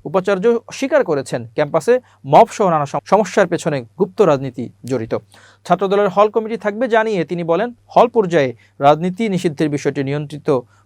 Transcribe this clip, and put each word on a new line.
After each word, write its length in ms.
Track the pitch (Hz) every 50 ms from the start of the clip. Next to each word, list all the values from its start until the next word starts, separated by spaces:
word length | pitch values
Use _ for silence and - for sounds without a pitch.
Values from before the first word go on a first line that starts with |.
| -
উপাচার্য 400 | 151 156 190 180 208 202 185 190 240 233 233 - -
স্বীকার 320 | - - 269 269 320 285 233
করেছেন, 360 | - 151 139 127 - 151 123 113 113 -
ক্যাম্পাসে 400 | - 147 143 170 160 - 233 247 254 - _ _ _ -
মব 200 | 135 151 180 226 -
সহ 180 | - - 208 180
নানা 160 | 165 151 143
সম-, 180 | 143 - 147 -
সমস্যার 420 | - 185 208 208 180 - 220 190
পেছনে 320 | 175 175 - - 165 147 131 117 - _ -
গুপ্ত 200 | 208 185 - -
রাজনীতি 420 | 208 165 143 131 135 127 123 - 117 117 - _ -
জড়িত। 280 | 123 135 113 113 113 131 107 - _ _ - _ - _ _ -
ছাত্রদলের 420 | - 175 180 202 190 202 202 208 190
হল 200 | 185 202 214 214
কমিটি 280 | - 226 220 214 233
থাকবে 320 | 214 - 214 202 220 262 220
জানিয়ে 360 | 233 220 220 220 214 180 156
তিনি 200 | - 180 175 170
বলেন, 240 | 160 165 180 226 247 240 _ _ - -
হল 100 | 175 233 240
পর্যায়ে 420 | - 233 202 170 170 156 139 127 117 - _ _ _ -
রাজনীতি 480 | 143 143 151 156 175 185 185 233 226 214
নিষিদ্ধের 400 | 190 180 185 170 139 - 165 151
বিষয়টি 320 | 143 139 - 143 135 147 135
নিয়ন্ত্রিত 440 | 135 143 147 151 143 151 143 - 156 143 123 117 _ _ _ _